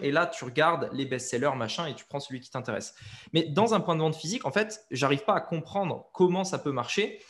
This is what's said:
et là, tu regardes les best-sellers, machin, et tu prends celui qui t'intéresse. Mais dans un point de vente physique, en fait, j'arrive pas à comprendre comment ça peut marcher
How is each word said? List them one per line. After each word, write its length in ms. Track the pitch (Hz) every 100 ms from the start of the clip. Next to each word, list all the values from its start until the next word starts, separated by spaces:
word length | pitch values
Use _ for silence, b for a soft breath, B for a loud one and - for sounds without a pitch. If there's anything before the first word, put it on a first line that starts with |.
et 80 | 143
là, 160 | 147 180
tu 180 | -
regardes 460 | 127 127 156 165 127
les 120 | 127
best-sellers, 520 | 131 127 - 120 143 135
machin, 300 | 113 - 165
et 80 |
tu 100 | 120
prends 140 | - 143
celui 220 | - 131
qui 100 | -
t'intéresse. 440 | 131 120 101 - - B B B
Mais 120 | 160
dans 300 | 156 143 226
un 60 | 214
point 140 | 180
de 60 | 160
vente 160 | 160 156
physique, 280 | 156 247
en 60 | -
fait, 300 | 202 220 - -
j'arrive 340 | 127 139 139
pas 100 | -
à 60 | 185
comprendre 680 | - 165 - 202 180 120 -
comment 300 | - 180 180
ça 160 | 185 135
peut 140 | 147
marcher 480 | 131 117 - 214 -